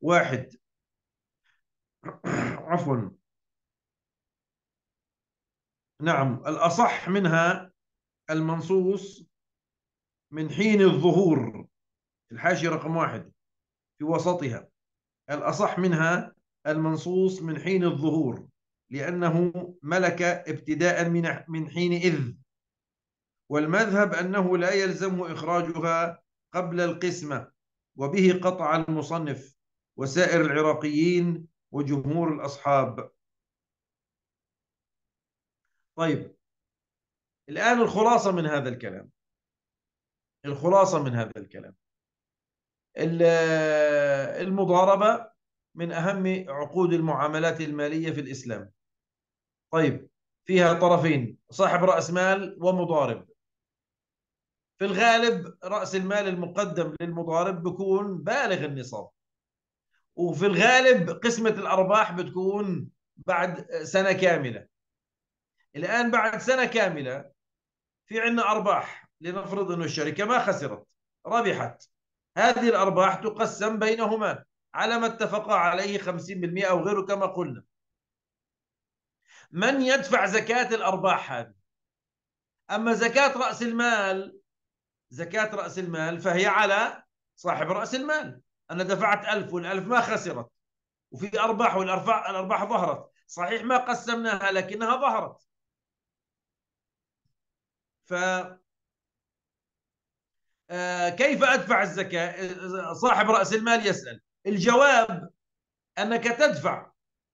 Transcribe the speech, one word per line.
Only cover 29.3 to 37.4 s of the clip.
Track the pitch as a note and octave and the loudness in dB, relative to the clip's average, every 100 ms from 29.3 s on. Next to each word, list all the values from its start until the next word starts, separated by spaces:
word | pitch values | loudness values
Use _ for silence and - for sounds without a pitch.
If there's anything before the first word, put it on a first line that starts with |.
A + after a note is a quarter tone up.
| A#2+ - _ _ _ _ - | -8 -12 _ _ _ _ -8
وسائر | C3+ D3 E3 E3+ | -4 2 2 4
العراقيين | D#3 D3 D#3 D3+ D3+ D3 E3+ F3 F3 E3 - _ _ | 2 2 2 0 -2 2 2 2 0 -2 -8 _ _
وجمهور | C#3 C#3 C#3+ C3+ E3+ E3 | -6 -2 -2 -2 -2 -2
الأصحاب. | C#3+ C#3 - C#3+ C#3 A#2+ A2+ - _ _ _ _ _ _ _ _ _ _ _ _ _ _ _ _ _ _ _ _ _ _ _ _ _ _ _ _ - | -2 -8 -6 2 2 2 -6 -14 _ _ _ _ _ _ _ _ _ _ _ _ _ _ _ _ _ _ _ _ _ _ _ _ _ _ _ _ -4
طيب، | E3 C#3 - _ _ _ _ _ _ _ _ _ _ _ | -2 -2 -6 _ _ _ _ _ _ _ _ _ _ _